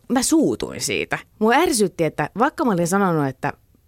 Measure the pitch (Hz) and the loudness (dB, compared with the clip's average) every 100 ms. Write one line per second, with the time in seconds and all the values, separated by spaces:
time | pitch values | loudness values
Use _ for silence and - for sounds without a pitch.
0 | - 254 240 320 208 107 62 67 - 92 | -4 -2 2 2 2 0 -6 -6 -4 -4
1 | 76 151 - - 214 247 349 254 190 - | -4 -6 -8 -2 2 4 2 0 -2 0
2 | 156 - 151 185 269 320 285 180 170 196 | -2 -2 -4 -2 -2 0 0 0 0 2
3 | 196 160 139 131 139 - _ _ | 2 2 0 -4 -8 -8 _ _